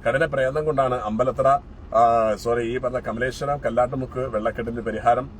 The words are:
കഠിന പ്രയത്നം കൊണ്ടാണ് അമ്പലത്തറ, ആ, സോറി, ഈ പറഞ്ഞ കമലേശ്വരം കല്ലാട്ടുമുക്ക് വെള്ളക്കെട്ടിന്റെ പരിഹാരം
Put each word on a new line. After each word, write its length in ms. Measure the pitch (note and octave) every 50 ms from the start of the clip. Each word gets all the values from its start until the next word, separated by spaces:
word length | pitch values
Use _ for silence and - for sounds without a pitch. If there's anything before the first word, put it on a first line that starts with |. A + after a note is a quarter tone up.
| - A#2
കഠിന 180 | A#2+ C3+ E3
പ്രയത്നം 400 | D3+ C#3+ C3+ C3 C3 C3+ D#3 D3+
കൊണ്ടാണ് 300 | D#3 D3 C3+ C3+ B2+ B2
അമ്പലത്തറ, 520 | B2+ A2 G#2+ A2 A2 B2 C3 A#2 - C3 C3 C#3 C#3+ - - - - - - -
ആ, 400 | A2+ A#2+ A#2 A#2 A#2 A2+ A2 G#2+
സോറി, 260 | F#2+ - A#2 A#2+ A#2+ A#2
ഈ 140 | A2+ A#2+ B2+
പറഞ്ഞ 220 | B2+ B2 B2 B2+
കമലേശ്വരം 580 | G#2+ A#2 A2 A2+ B2 C3 B2 - D3 C#3 C#3+ C#3+
കല്ലാട്ടുമുക്ക് 600 | C3 A#2 A2+ A#2+ B2 B2 C3+ C3 C3 B2+ - B2+
വെള്ളക്കെട്ടിന്റെ 640 | B2+ C3+ A2+ G#2+ G#2+ A#2 A2 - A#2 A#2+ A#2 A#2+
പരിഹാരം 480 | A2 A2+ G#2+ G#2+ G#2 A#2+ A#2+ B2 - - - -